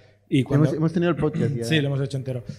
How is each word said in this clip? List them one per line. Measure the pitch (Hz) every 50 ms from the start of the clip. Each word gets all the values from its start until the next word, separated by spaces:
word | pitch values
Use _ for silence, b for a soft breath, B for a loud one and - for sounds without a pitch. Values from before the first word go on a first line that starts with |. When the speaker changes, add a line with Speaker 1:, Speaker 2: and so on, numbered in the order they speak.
| b b b b b -
Speaker 1:
y | - 135 120
cuando | - 143 143 156
Speaker 2:
Hemos, | 165 175
hemos | 147 156 160 160
tenido | 180 170 175
el | 165
podcast | - 151 156 156 165 160 151 139
ya. | 117 117
Speaker 1:
Sí, | 117 160 156
lo | 139 139
hemos | 139 131
hecho | 139 131 -
entero. | 135 123 135 123 123 - - -